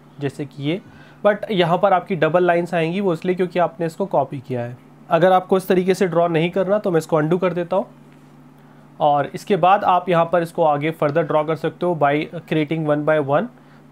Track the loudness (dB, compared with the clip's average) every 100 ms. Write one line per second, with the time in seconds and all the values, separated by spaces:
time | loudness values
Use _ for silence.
0 | -20 -8 -8 -8 -12 -6 -6 -6 -8 -20
1 | -20 -2 0 0 -2 0 2 2 2 0
2 | -4 0 2 4 2 2 0 -2 -2 -2
3 | -2 -2 -2 -2 -2 0 -2 -2 -6 -4
4 | -2 -2 -2 -6 -8 -6 -6 -12 -20 -20
5 | -2 2 4 4 2 0 2 0 2 0
6 | 0 0 0 0 0 -2 0 0 0 -2
7 | 0 0 0 0 0 -4 -4 -4 -4 -12
8 | -20 -20 -20 -20 -20 -20 -20 -20 -20 -2
9 | 0 2 -2 -8 -2 2 4 4 2 2
10 | 2 0 2 0 -2 0 0 2 -2 -2
11 | 0 0 0 0 0 -2 -4 -4 -4 0
12 | 0 0 -4 -10 -4 -2 -2 -2 0 0
13 | 0 0 0 0 -2 -10 -20 -20 -4